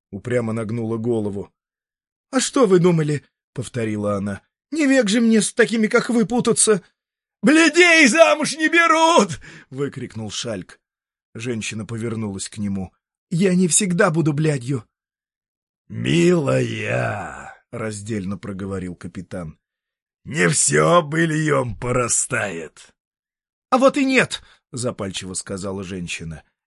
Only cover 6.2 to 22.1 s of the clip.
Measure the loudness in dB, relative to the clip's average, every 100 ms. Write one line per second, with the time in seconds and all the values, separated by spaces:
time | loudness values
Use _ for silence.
6.2 | 2 0 2 2 2 0 -4 _ _ _
7.2 | _ _ 4 6 6 6 6 8 6 8
8.2 | 6 6 -2 -2 2 4 4 4 6 4
9.2 | 2 -2 -14 -20 -16 -8 -8 -8 -12 -12
10.2 | -10 -10 -8 -8 -10 -20 _ _ _ _
11.2 | _ -10 -8 -6 -8 -10 -10 -8 -6 -6
12.2 | -6 -8 -10 -8 -6 -6 -8 _ _ _
13.2 | _ 0 2 2 2 0 0 0 2 2
14.2 | 0 0 0 -2 -4 -8 -8 _ _ _
15.2 | _ _ _ _ _ _ _ -8 0 2
16.2 | 4 4 2 0 -2 -4 -4 -4 -4 -6
17.2 | -10 -14 -18 -20 _ -10 -8 -8 -6 -6
18.2 | -6 -8 -10 -10 -8 -6 -8 -10 -12 -14
19.2 | -12 -12 -12 -16 _ _ _ _ _ _
20.2 | -10 0 0 2 2 2 4 4 2 -2
21.2 | 0 0 0 0 -2 -6 -4 -2 0